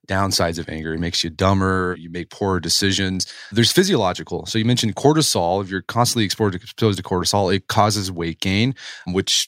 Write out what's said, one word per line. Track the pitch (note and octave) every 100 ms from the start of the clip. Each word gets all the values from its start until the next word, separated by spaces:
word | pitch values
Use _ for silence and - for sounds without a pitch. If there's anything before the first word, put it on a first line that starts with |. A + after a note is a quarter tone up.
downsides | - F#2+ G2 F#2 E2+ D#2+
of | D#2+
anger, | D#2 D#2+
it | D#2+
makes | E2+ -
you | E2+
dumber, | D#2+ F#2+ F#2+ F#2+ F#2+ F2+ D#2+
you | E2+
make | F2 -
poorer | - G2+ F2+
decisions. | E2+ - G2 F#2+ F#2+ F#2 - - -
There's | G#2 A#2
physiological. | F3+ G3 C3+ F#2 F2 - E2 -
So | A2+
you |
mentioned | A2+ B2 G#2+ -
cortisol. | C#3+ D#3 - G2+ E2+ G2
If | F#2
you're | F#2+
constantly | - A#2 A#2 A#2
exposed, | G2+ - G#2
exposed | F2+ - - A2 F#2
to |
cortisol, | - F#2 E2+ G2+ F#2
it | F#2+ -
causes | A2+ G#2+ G#2 F#2+
weight | E2+ E2+ D#2+
gain, | F#2+ G2 B2+ B2 - - F2+
which | F#2 - -